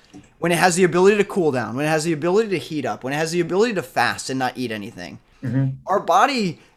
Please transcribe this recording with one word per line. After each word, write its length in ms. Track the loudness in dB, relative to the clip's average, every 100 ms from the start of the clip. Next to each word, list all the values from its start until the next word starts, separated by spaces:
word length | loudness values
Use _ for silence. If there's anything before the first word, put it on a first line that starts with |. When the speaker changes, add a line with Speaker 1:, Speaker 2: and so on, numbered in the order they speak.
| _ -20 -20 _
Speaker 1:
When 140 | 0
it 60 | 2
has 160 | 2 4
the 80 |
ability 320 | 4 6 6 6
to 80 |
cool 280 | 2 0 0
down, 240 | 0 -4 -4
when 100 | 0
it 20 |
has 160 | 0
the 80 | 0
ability 380 | -2 2 2 2
to 80 | -2
heat 260 | -4 -6
up, 180 | -4 -6
when 100 | -6
it 20 | -4
has 160 | -2
the 80 | -2
ability 340 | 0 2 0
to 80 | 0
fast 460 | -4 0 0 -2 -6
and 100 | -4
not 200 | -4 -4
eat 120 | -6
anything. 500 | -6 -10 -12 -14 -16 _ _
Speaker 2:
Mm-hmm. 340 | -4 -2 -2 -4 -4
Speaker 1:
Our 140 | -2
body, 580 | 2 2 4 2 -2 -4 _